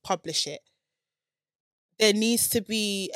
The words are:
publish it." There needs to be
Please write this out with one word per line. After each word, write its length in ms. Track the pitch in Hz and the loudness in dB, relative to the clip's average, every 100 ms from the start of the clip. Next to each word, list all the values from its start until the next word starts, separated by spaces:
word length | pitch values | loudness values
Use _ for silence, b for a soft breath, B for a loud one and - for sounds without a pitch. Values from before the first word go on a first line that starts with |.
publish 420 | - 185 165 151 - | -4 -4 -4 -4 -4
it." 140 | 143 _ _ _ _ _ _ _ _ _ _ _ _ _ - | -8 _ _ _ _ _ _ _ _ _ _ _ _ _ 2
There 140 | 214 | 4
needs 360 | 208 220 233 - | 4 2 2 0
to 100 | 233 | -2
be 500 | 196 220 208 196 185 | -2 -4 -2 -2 -4